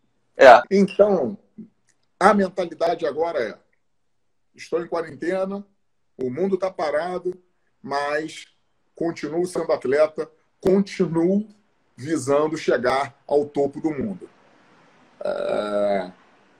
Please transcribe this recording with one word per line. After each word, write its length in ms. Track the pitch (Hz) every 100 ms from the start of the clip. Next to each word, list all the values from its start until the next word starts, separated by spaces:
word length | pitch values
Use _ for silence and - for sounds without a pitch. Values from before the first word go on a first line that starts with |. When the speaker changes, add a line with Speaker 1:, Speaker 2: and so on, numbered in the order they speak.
| _ _ _ -
Speaker 1:
É. 240 | 131 117 -
Speaker 2:
Então, 680 | 196 190 - 208 185 120 98 _ - - _ _ _ _ _
a 160 | 190
mentalidade 720 | 208 185 190 170 156 165 170 156
agora 340 | 139 170 156
é: 180 | 110 - _ _ _ _ _ _ _ _ _
estou 280 | - - 165
em 60 | 170
quarentena, 760 | 170 165 131 160 190 190 202 202 _ _ _ _ -
o 120 | 127
mundo 260 | 127 196 190
tá 140 | 190
parado, 720 | 190 156 147 175 180 180 180 _ _ _ _
mas 680 | - 139 143 151 156 - - _ _ _ _
continuo 520 | - 165 165 147 165 180
sendo 260 | 170 160
atleta, 560 | 147 123 143 151 - 151 _ _ _
continuo 840 | 190 196 196 - 170 165 170 202 214 - _ _ _
visando 600 | - 131 156 127 143 156 156
chegar 600 | - 143 123 131 139 - -
ao 180 | 143
topo 360 | 143 143 139 147
do 100 | 156
mundo. 380 | 143 113 90 - _ _ _ _ _ _ _ _ _
É, 880 | 98 95 117 110 104 104 101 98 90 - _ _ _